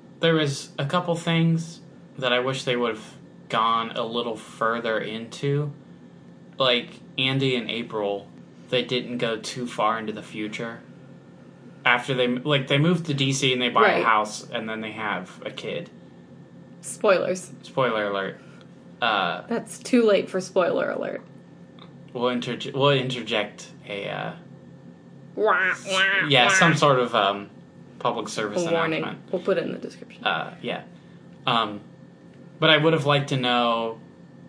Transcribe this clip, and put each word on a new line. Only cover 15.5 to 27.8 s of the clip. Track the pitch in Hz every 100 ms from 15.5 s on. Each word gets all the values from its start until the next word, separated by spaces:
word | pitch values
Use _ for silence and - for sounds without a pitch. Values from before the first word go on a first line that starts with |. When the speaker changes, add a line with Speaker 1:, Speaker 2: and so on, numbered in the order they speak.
Speaker 1:
kid. | - 113 85 87 - - - - - - - - -
Speaker 2:
Spoilers. | - - 214 175 - 185 - -
Speaker 1:
Spoiler | - - 123 110 104
alert. | 98 95 90 - - - - - -
Uh, | 117 101 90 85 -
Speaker 2:
That's | 233 - -
too | - 240
late | 220 196 -
for | 190
spoiler | 185 196 175 - -
alert. | - 50 50 - - - - - - - - -
Speaker 1:
We'll | 123 123
interj-, | 123 123 113 127
we'll | 131 139
interject | 139 127 120 107 113 101 - - - -
a, | 101 101
uh, | 101 110 - - - - - - - - - -
Speaker 2:
Wah, | - 208 180 185 175 196
wah, | 190 190 196 160
Speaker 1:
yeah, | 135 120
Speaker 2:
wah. |
Speaker 1:
some | 190 170 151
sort | 151 131
of, | 120
um, | 117 98 101 101 - - -